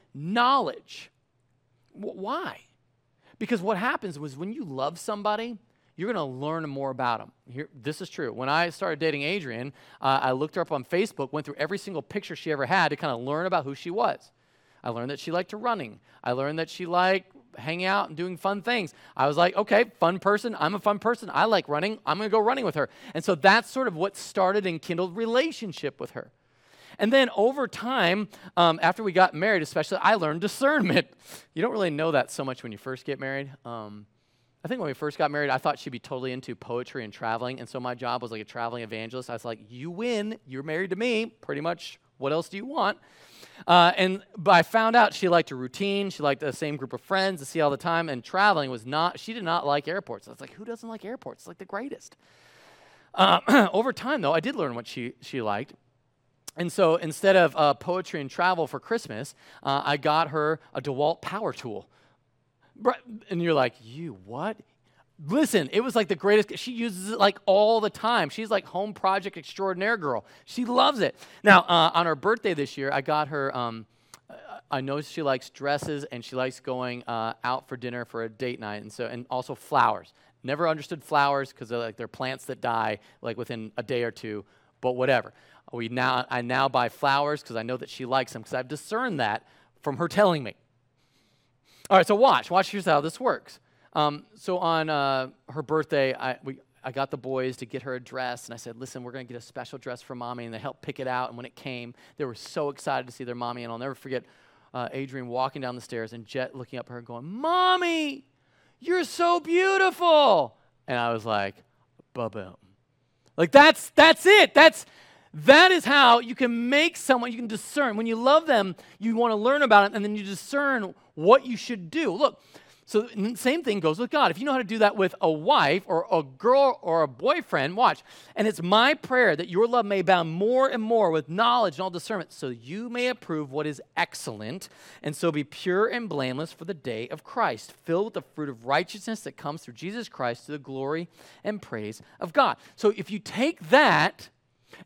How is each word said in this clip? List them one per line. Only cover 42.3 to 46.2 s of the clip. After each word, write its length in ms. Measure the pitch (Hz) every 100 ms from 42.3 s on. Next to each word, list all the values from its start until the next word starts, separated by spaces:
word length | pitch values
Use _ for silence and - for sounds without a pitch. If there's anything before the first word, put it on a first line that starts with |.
else 180 | 156 165
do 80 | 196
you 80 | 247
want?" 320 | 302 208 - _ _ - - - - -
Uh, 240 | 175 175 202
and, 280 | 190 190 - -
but 140 | 170
I 120 | 175
found 320 | - 226 226 240
out 180 | 214
she 160 | - 185
liked 220 | 170 160
a 40 | 131
routine. 540 | 127 - 196 202 196
She 140 | -